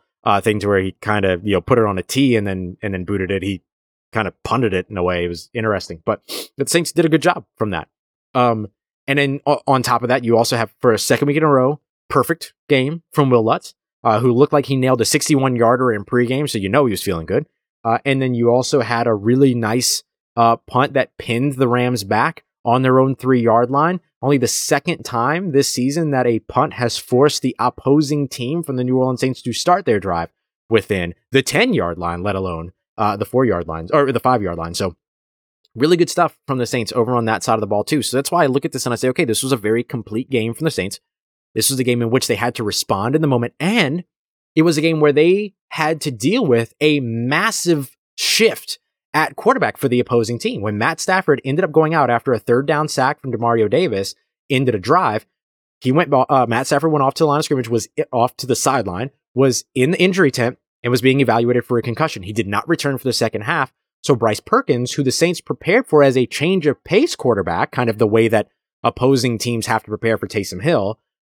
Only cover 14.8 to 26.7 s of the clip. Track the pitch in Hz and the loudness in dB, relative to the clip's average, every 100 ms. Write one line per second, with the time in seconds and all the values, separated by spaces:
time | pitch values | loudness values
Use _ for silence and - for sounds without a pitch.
14.8 | 131 127 110 151 - 143 135 120 113 123 | 0 2 2 0 2 2 2 2 2 4
15.8 | 127 104 98 123 120 131 147 110 95 127 | 2 -2 -2 0 0 0 -2 -2 0 2
16.8 | 135 92 - 85 80 110 156 _ _ _ | 2 0 -4 -4 -2 -4 -4 _ _ _
17.8 | 113 117 139 135 131 120 120 123 127 143 | -2 -2 0 0 0 0 2 2 2 0
18.8 | 110 117 120 104 104 127 139 120 110 120 | 0 -2 0 0 2 4 4 2 0 -2
19.8 | - - - _ _ - 117 113 - 127 | -2 -4 -8 _ _ 0 2 2 0 0
20.8 | 143 139 117 - - 117 143 127 127 123 | 0 0 -4 -6 -4 -2 -2 0 0 2
21.8 | 123 123 98 107 147 - _ _ 120 123 | 0 -2 -2 0 0 -4 _ _ 0 2
22.8 | 131 131 135 127 127 127 113 113 123 139 | 4 4 2 0 2 2 4 2 2 0
23.8 | 160 180 _ - 131 143 120 - - 143 | 0 -2 _ -6 0 0 0 -2 -2 -2
24.8 | - - - 120 123 165 190 139 135 - | -2 -8 -6 -4 -2 -2 0 0 0 -2
25.8 | 127 156 156 135 123 110 - 123 151 | -2 -2 -2 0 0 -2 -2 -2 -2